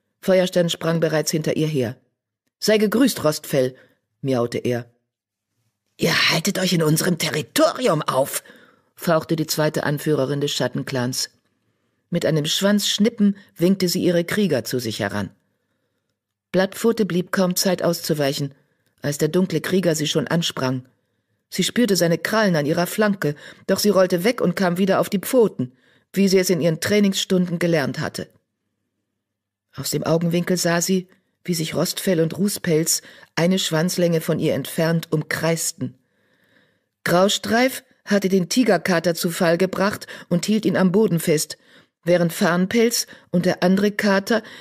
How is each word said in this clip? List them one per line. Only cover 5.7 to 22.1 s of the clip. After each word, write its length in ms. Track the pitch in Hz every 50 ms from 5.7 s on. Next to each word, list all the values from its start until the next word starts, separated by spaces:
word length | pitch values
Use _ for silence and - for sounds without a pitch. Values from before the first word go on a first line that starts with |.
| _ _ _ _ _
„Ihr 320 | - 165 165 156 - - -
haltet 300 | 156 160 - 202 190 185
euch 140 | 190 180 185
in 100 | 165 160
unserem 340 | 151 160 160 - 180 175
Territorium 840 | - 165 156 - - - - - 302 - - - - 254 208 160 151
auf“, 420 | - - - 127 - - - - - - - - _ _ _ _ _ _ _
fauchte 400 | - - 175 160 160 160 - 170
die 120 | 160 151
zweite 360 | - - 156 151 156 - - -
Anführerin 580 | 143 147 143 - 156 151 139 131 135 147 143
des 100 | 143 143
Schattenclans. 800 | - - 131 123 - 143 135 - 139 127 120 127 127 - - - _ _ _ _ _ _ _ _ _ _ _ _ _ _ _ -
Mit 160 | 175 170 170
einem 200 | - 156 151 147
Schwanzschnippen 920 | 156 - - 190 202 208 202 - - - - 208 240 - - 208 202 202 - - _ _
winkte 320 | - 170 185 190 196 185 175
sie 120 | - 180 -
ihre 200 | 180 175 170 170
Krieger 400 | - - 214 208 165 147 120 110
zu 160 | - 131 123
sich 200 | 120 113 107 -
heran. 320 | 107 98 101 104 95 - - _ _ _ _ _ _ _ _ _ _ _ _ _ _ _ _ _ _ _ _ _ _ _
Blattpfote 540 | - 180 190 196 - - - 226 226 226 208
blieb 260 | 170 170 180 175 -
kaum 240 | - 190 185 180 180
Zeit 280 | - - 190 180 - -
auszuweichen, 720 | 170 170 - - - 160 151 143 139 151 - 143 139 - _ _ _ _ _ _ _ _ _
als 160 | - 147 143
der 100 | - 156
dunkle 320 | 151 165 180 185 - 165 151
Krieger 360 | - - 180 190 170 170 156
sie 120 | 160 147
schon 200 | 151 - 156 -
ansprang. 580 | - 165 170 165 - - - 135 131 131 127 - _ _ _ _ _ _ _ _ _ _ _ _ -
Sie 140 | - 190 175
spürte 340 | - - 233 247 202 190
seine 200 | 170 170 165